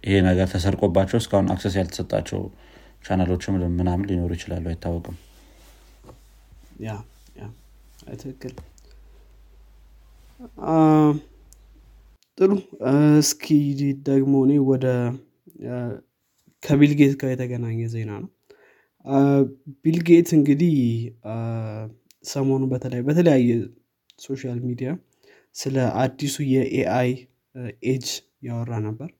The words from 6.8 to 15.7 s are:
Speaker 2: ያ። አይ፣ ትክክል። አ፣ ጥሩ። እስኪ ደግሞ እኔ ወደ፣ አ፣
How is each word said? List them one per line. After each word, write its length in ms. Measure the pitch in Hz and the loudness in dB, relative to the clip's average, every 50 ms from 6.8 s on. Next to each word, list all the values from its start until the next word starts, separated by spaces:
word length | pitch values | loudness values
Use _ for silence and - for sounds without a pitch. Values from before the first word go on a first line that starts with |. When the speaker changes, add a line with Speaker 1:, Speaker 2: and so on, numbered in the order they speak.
| 104 113 107 104 110 - _ _ _ - _ | -10 -10 -10 -10 -14 -18 _ _ _ -20 _
Speaker 2:
ያ። 120 | - 104 107 117 - _ _ _ _ _ - _ - | -20 -18 -18 -18 -20 _ _ _ _ _ -20 _ -20
አይ፣ 140 | - - 113 | -20 -18 -18
ትክክል። 360 | 107 - 135 127 - - 127 117 - - - _ - _ - - - - - - - - _ - - - _ _ - - _ _ _ - _ - - _ _ - _ - - _ _ 247 - - - - | -16 -14 -16 -16 -14 -16 -16 -16 -16 -20 -20 _ -20 _ -20 -20 -20 -20 -20 -20 -20 -20 _ -20 -20 -20 _ _ -20 -20 _ _ _ -20 _ -20 -20 _ _ -20 _ -20 -20 _ _ -20 -20 -16 -10 -4
አ፣ 120 | - 160 160 160 156 156 151 151 151 147 151 - - - _ - _ - _ _ _ _ - _ - - - _ _ _ _ _ _ _ | 0 2 4 6 6 6 6 6 4 2 0 -4 -12 -20 _ -20 _ -20 _ _ _ _ -20 _ -20 -20 -20 _ _ _ _ _ _ _
ጥሩ። 140 | - 190 190 202 190 - - - - - 131 135 143 151 151 151 | 0 2 2 2 0 -4 -10 -16 -6 -2 0 2 4 6 6 6
እስኪ 300 | 151 147 - - - - - 156 147 147 143 143 135 143 139 135 139 | 6 4 2 -2 -6 -2 2 2 2 2 0 -2 -2 -2 -2 -2 -4
ደግሞ 320 | 139 139 135 139 135 139 139 135 | -2 0 2 2 2 4 2 4
እኔ 120 | 131 135 147 147 135 | 4 4 4 4 4
ወደ፣ 220 | 131 135 127 131 127 127 123 120 120 123 131 - _ _ _ _ - _ - - | 2 2 2 2 0 0 0 -2 -2 -4 -8 -14 _ _ _ _ -20 _ -14 -12
አ፣ 120 | 120 | -10